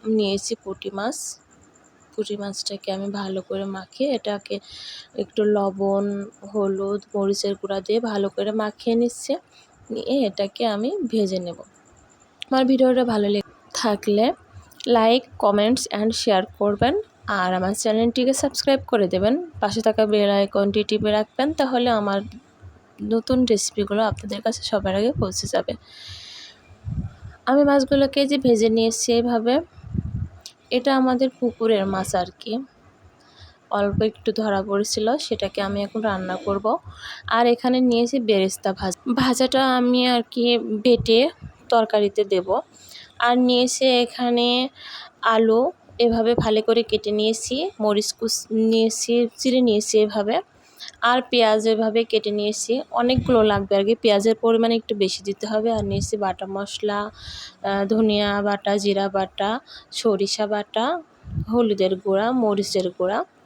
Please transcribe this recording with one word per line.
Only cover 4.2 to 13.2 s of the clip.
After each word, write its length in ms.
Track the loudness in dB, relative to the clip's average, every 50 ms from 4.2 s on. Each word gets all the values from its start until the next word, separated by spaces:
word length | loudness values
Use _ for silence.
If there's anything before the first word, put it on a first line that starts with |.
| -4 -4 -6 -6 -6 -8 -10 -10 -10 -12 -20 -18 -18 -16 -18 -18 -20 -12 -8 -8
একটু 220 | -8 -4 -2 0 2
লবণ, 580 | 2 2 2 0 -2 -2 -2 -2 0 0 0 -2 -2 -4 -6 -10 -12 -14 _ -16
হলুদ, 560 | -8 -4 -2 -2 -2 -2 -2 -4 -4 -4 -6 -6 _
মরিচের 460 | -4 -2 0 0 0 -2 -2 -4 -4
গুঁড়া 240 | -4 -6 -6 -6 -4
দিয়ে 180 | -2 -2 -2 0
ভালো 260 | 0 -2 -2 -2 -2 -2
করে 220 | -2 -4 -4 -2 -2
মাখিয়ে 420 | -2 -2 -4 -6 -6 -2 0 0
নিচ্ছি। 360 | 2 2 0 -2 -4 -6 -6 -6 -6 -8 _ _ _ _ _ _ _ _ -12
নিয়ে 240 | -10 -8 -4 -2 0 0 0
এটাকে 360 | 0 -2 -2 -4 -4 -4 -4 -2
আমি 240 | -2 -2 -2 -4 -4 -4 -4 -4 -2 0
ভেজে 280 | 0 0 0 -2 -4
নেব। 200 | -6 -8 -10 -14 -16 -20 _ _ _ _ _ _ _ _ _ _ _ _ _ -16 -6
আমার 220 | -2 0 2 4
ভিডিওটা 380 | 4 4 4 4 4 4 2 2
ভালো 240 | 0 0 0